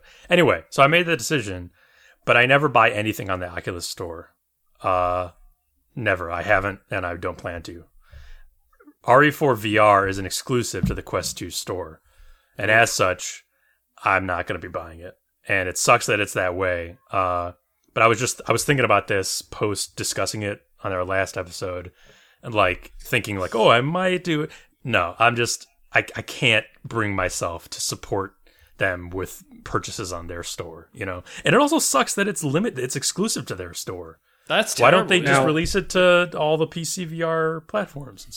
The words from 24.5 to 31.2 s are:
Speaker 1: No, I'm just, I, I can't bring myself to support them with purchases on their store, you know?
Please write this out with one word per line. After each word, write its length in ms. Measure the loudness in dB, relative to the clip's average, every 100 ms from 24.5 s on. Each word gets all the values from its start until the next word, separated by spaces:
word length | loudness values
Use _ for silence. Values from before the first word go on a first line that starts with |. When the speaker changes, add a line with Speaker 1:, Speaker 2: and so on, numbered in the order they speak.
| -12 _ _
Speaker 1:
No, 320 | -2 0 0 2
I'm 160 | 2 2
just, 300 | -2 -4 -12 _ _
I, 80 | -2 -2 -10
I 60 |
can't 440 | -12 -2 2 2 0 _ -8
bring 300 | -4 -2 -2
myself 520 | -4 -4 -6 -8 -14
to 100 | -8
support 540 | -8 -8 -6 -4 -4 _ _ _ _ -4
them 320 | -2 -2 -8
with 340 | -8 -8 -12 -20 -18 -4
purchases 480 | -4 -4 -10 -8
on 140 | -10 -10
their 160 | -10
store, 460 | -10 -10 -12 -14 -20
you 120 | -10 -8
know? 160 | -8